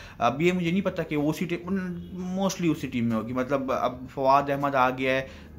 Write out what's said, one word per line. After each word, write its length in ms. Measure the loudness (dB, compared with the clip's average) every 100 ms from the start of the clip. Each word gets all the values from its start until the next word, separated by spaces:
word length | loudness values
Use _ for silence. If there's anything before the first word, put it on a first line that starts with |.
| -18 -2
अब 220 | 0 2
ये 100 | 2
मुझे 200 | 2 0
नहीं 100 | 0
पता 200 | 0 -2
कि 140 | -2 0
वो 140 | 0
उसी 160 | 0 -2
टीम, 920 | -4 -4 -4 -4 -8 -10 -8 -6 -2
mostly 320 | 0 0 0
उसी 160 | 0 -2
टीम 160 | 0
में 120 | 0 0
होगी। 160 | 0
मतलब 400 | -2 0 0 0
अब 360 | 0 0 -4 -8
फवाद 400 | 0 4 6 4
अहमद 240 | 0 2
आ 160 | 4 4
गया 240 | 2 0
है 140 | 0 -2 -10 -18